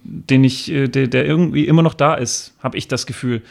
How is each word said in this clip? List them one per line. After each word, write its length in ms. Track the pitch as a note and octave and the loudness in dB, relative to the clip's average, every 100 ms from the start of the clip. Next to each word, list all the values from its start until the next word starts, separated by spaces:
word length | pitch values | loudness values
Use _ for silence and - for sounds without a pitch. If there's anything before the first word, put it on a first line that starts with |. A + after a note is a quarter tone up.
den 400 | - - - C3+ | -14 -14 0 4
ich, 280 | C3 C3 - | 4 2 -4
äh, 160 | D3 C3+ | -2 0
der, 200 | C3+ C3 | 0 0
der 180 | B2+ D3 | 0 0
irgendwie 400 | D#3 E3+ D3 D3+ | 2 2 2 4
immer 160 | D#3+ | 4
noch 140 | A#2+ - | 4 2
da 180 | C#3+ | 0
ist, 420 | D#3 A#2+ - - _ | 0 -4 -6 -10 _
hab 140 | B2+ A#2 | -8 -8
ich 120 | - | -6
das 200 | B2+ - | -6 -6
Gefühl. 340 | A#2 B2+ A#2 - | -8 -4 -4 -4